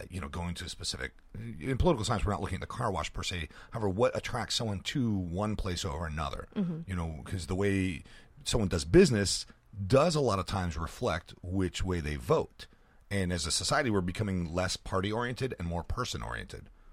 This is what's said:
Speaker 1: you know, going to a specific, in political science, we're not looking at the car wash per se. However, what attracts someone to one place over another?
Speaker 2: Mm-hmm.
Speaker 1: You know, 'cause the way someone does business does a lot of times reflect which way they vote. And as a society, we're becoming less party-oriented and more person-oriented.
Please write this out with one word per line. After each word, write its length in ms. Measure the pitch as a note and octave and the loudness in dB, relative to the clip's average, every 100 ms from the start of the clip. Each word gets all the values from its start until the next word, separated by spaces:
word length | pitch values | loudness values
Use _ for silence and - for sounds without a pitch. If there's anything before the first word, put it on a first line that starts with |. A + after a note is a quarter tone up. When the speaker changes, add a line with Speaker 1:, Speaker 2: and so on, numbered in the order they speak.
| - | -10
Speaker 1:
you 100 | F#2 | -8
know, 80 | C#2 | -6
going 260 | D#2+ F2 E2+ | -4 -4 -4
to 80 | |
a 40 | D#2 | -8
specific, 440 | - - - C2 - - G2+ A#2 G#2+ | -8 -6 -6 -6 -10 -16 -12 -10 -8
in 160 | C3 B2+ | -2 2
political 260 | F3 C3 | 4 4
science, 200 | G#2+ G#2 | 2 0
we're 80 | G#2 | 0
not 80 | F2 | 0
looking 160 | F#2 F#2 | -2 -4
at 40 | |
the 60 | - | -6
car 240 | - A#2 | -4 -2
wash 220 | F2 D2 | 0 -2
per 100 | - | -4
se. 260 | - F2+ D#2 - - | -4 -4 -6 -10 -10
However, 180 | A#2+ G#2 | -4 0
what 280 | F#2 B2+ - | 2 2 2
attracts 400 | - B2 G#2 - | -4 -4 -2 -2
someone 240 | A2+ G2 | -2 -4
to 340 | - D3 A#2 | -2 0 2
one 400 | G2+ F2 F2 G#2+ G#2 | 2 0 -2 -2 -2
place 280 | F#2+ E2+ | -2 -2
over 220 | F2+ D2 E2 | -4 -4 -4
another? 420 | D2+ D2 - - A3 | -2 -4 -4 -6 -2
Speaker 2:
Mm-hmm. 220 | F3 D#3+ G2 | -2 -2 -4
Speaker 1:
You 100 | F2+ | -2
know, 240 | E2 D2+ | -2 -4
'cause 220 | - F#2+ D#2 | -6 -6 -2
the 80 | |
way 480 | F#2+ G2+ G2 F#2 C#2+ - - - - | 0 2 4 2 -2 -10 -20 -20 -12
someone 240 | - B2 G2 | 0 2 2
does 160 | F2 | 0
business 640 | D2+ E3 F3+ A2 G2 - - - _ G2+ F#2+ | 6 8 8 8 2 0 -6 -16 _ -6 4
does 280 | C3 E3+ D3+ | 6 6 4
a 40 | |
lot 180 | B2+ G2 | 4 4
of 60 | E2+ | 2
times 300 | G2 F2 D#2+ | 0 0 -2
reflect 580 | E2 - A#2+ D#2+ - - | -6 -2 0 0 -4 -12
which 440 | F2+ F#2+ F2+ - | -4 0 0 0
way 160 | F#2+ F2 | 0 0
they 160 | D2+ C#2+ | 0 -2
vote. 500 | - D3+ - - - - - - - | 2 2 0 -8 -20 -20 -20 -20 -6
And 200 | G2+ F2+ | -2 0
as 140 | F2 D#2+ | 0 0
a 40 | |
society, 380 | - F#2+ D3 C3+ | 0 2 2 4
we're 100 | G2+ | 2
becoming 520 | F2+ F2+ G#2 F#2 E2 | 2 -2 0 0 0
less 240 | F2 F#2 - | 0 0 -2
party-oriented 760 | - F#2+ G2+ G#2+ A#2+ A#2+ B2+ - | -4 -2 0 -2 -4 -4 -4 -4
and 100 | E2+ | -4
more 160 | E2+ | -2
person-oriented. 840 | - - A#2+ - A1 A#1 - - - - - | -2 -4 -4 -4 -6 -8 -8 -12 -14 -20 -20